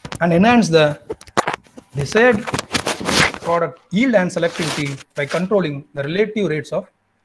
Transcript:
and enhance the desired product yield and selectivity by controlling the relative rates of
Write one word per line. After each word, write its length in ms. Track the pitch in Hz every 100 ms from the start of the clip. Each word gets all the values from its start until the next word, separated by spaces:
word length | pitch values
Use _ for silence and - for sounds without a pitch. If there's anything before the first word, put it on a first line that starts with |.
| - -
and 120 | 170
enhance 360 | 170 214 240 165
the 300 | 160 151 147 - - - - - - _ - -
desired 480 | 139 139 214 247 214 - - - - - - - - - -
product 380 | - 170 165 - _
yield 220 | 185 262
and 160 | 214 180
selectivity 680 | - 170 - 160 139 143 139 -
by 120 | - 139
controlling 600 | 165 185 208 160 143 -
the 80 | 143
relative 460 | 139 180 214 220 180
rates 240 | 151 143
of 160 | 151 - _ _ _